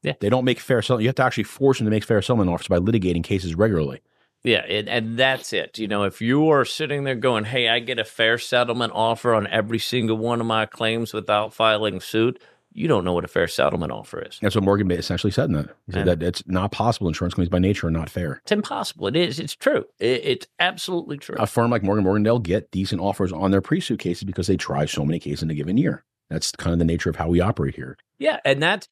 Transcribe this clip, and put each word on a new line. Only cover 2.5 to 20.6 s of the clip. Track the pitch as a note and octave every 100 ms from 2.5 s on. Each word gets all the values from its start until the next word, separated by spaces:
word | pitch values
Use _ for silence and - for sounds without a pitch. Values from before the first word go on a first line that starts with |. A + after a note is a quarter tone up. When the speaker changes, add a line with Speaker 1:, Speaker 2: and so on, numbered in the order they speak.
Speaker 2:
offers | F2 -
by | F2+
litigating | F#2+ A2+ F2+ E2+
cases | E2+ G2+ F2+ E2
regularly. | A2 F2 C#2+ B1+ _ _ _ _
Speaker 1:
Yeah, | B2 G2+ -
and, | G2+ G#2
and | A#2+ A2 A2+
that's | C3 B2+ -
it. | G2+ - -
You | G#2+
know, | G#2
if | G2+ -
you | A2+ C#3 D#3
are | D3
sitting | B2 - D3+ C#3+
there | C#3 B2
going, | B2+ A2+ G#2+
"Hey, | B2+ A#2
I | A#2+
get | A#2 A#2
a | G#2+
fair | - A2+ A#2
settlement | - B2 A#2+ A#2+ A#2 G#2+
offer | A2+ A2+ B2
on | A2 G2+
every | A2+ G#2+ A2+
single | - A#2+ A2+ A2
one | A#2 A#2
of | A2+
my | A2 A2
claims | - A2+ A2+ A#2
without | G#2+ - G#2 A2
filing | - A2 G#2+ G#2+ F#2+
suit," | - A2 A#2 B2 _ _ _
you | - E3
don't | A2+
know | F2+
what | F2 F2
a |
fair | F2 E2+
settlement | - C2+ F2 D#2
offer | A1 - E2
is. | - -
Speaker 2:
That's | G#2
what | G#2+
Morgan | F#2+ G2+ F#2+
essentially | F2 - F2 G#2
said | A2 D3+
in |
that. | D#2 C#2+ - -
He |
said | F#2 F#2+
Speaker 1:
And | E2
Speaker 2:
that | F2
it's | - -
not | F#2 G2+
possible. | - A2 - F#2
Insurance | D#2+ F2+
companies | - E2+
by | F2+
nature | F#2 G#2 E2+
are |
not | D#2+ D#2
fair. | - E2+ -
Speaker 1:
It's | -
impossible. | G#3 - - - E3 D3+
It | D3+
is. | F3 C#3
It's | D#3 -
true. | - - - _
It, | A2+ B2+
it's | C3+ B2 -
absolutely | -